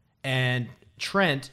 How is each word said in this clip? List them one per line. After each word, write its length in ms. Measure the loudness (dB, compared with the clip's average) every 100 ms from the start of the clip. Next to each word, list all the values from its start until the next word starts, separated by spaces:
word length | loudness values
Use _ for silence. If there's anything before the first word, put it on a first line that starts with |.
| _ _
And 440 | -4 0 2 0 -4 -10 -20 -12
Trent, 500 | -4 2 2 2 -4